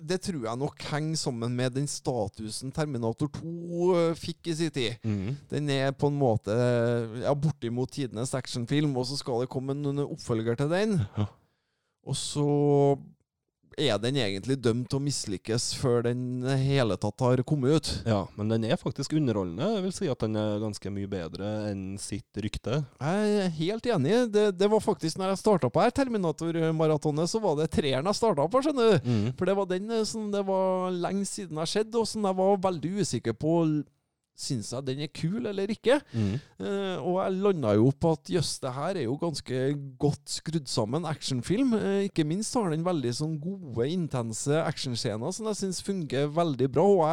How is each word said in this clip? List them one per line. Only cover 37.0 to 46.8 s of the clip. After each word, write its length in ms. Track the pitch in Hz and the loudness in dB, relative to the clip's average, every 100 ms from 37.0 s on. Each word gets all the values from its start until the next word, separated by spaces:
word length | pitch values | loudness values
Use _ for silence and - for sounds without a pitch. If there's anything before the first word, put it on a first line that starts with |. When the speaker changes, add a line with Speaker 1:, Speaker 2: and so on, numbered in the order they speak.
Speaker 1:
og 140 | 165 180 | -2 0
jeg 140 | 196 190 | 0 0
landet 360 | 202 180 113 104 | 2 2 2 6
jo 100 | 123 139 | 4 4
på 120 | 170 | 0
at, 120 | 156 - | 0 0
jøss, 220 | 175 - - | -2 -2 -4
det 120 | 135 | -6
her 200 | 127 156 196 | -6 -4 -2
er 40 | 117 | -2
jo 100 | 143 | -2
ganske 440 | 170 135 - 131 131 143 139 127 | -4 -4 -4 -2 0 -2 -8 0
godt 280 | 147 - - | 0 0 -6
skrudd 400 | - - 160 131 | -8 -4 -4 -2
sammen 380 | - 107 143 160 | -2 0 -2 -4
actionfilm. 640 | 151 - 127 - 196 269 | -6 -2 -4 0 2 4
Eh, 300 | 220 190 196 202 | 2 2 0 0
ikke 160 | - 151 | 0 0
minst 260 | 180 220 | -2 -2
har 160 | 262 196 | -2 0
den 160 | 156 | 0
veldig 300 | 170 170 120 123 | 0 0 -2 -2
sånn 240 | 156 156 | -4 -4
gode, 480 | 160 196 160 113 127 | -6 -8 -8 -2 0
intense 640 | 185 156 131 117 110 139 151 | 0 -2 -2 -4 -4 0 0
actionscener 720 | 160 - 135 117 120 107 127 | 0 -4 -4 -4 -4 -4 -6
som 140 | 190 220 | -4 -4
jeg 100 | 202 | -4
synes 240 | 196 180 | -4 -4
fungerer 480 | - 196 151 127 147 | -4 -4 -2 0 0
veldig 400 | 151 170 123 135 | 2 0 2 2
bra, 140 | 127 | 4